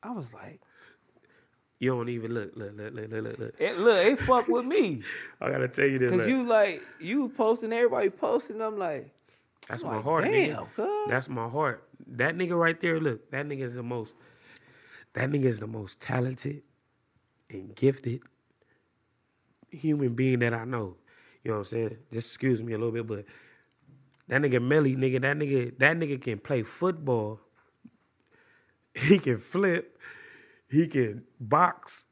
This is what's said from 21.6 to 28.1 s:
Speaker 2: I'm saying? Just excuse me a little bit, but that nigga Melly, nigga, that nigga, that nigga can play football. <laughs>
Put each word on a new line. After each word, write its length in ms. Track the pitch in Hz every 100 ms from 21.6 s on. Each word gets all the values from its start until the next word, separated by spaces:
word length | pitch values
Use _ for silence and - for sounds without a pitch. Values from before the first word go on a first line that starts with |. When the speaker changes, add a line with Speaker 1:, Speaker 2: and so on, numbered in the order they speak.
Speaker 2:
I'm 40 |
saying? 320 | 98 113 110 110 -
Just 160 | 113 113
excuse 340 | - 131 117
me 100 | 117
a 40 | 110
little 140 | 117
bit, 140 | 113 110
but 180 | 104 104 - - _ _ _ _ - _ _ -
that 120 | 127
nigga 200 | 143 127
Melly, 340 | 123 151 143 131
nigga, 240 | 131 127
that 140 | 135 147
nigga, 420 | 147 139 123 -
that 180 | 139 165
nigga 240 | 160 139
can 160 | 131 107
play 240 | - 139
football. 800 | 107 - 180 165 143 120 107 110
<laughs> 60 | _ _ _ _ - _ _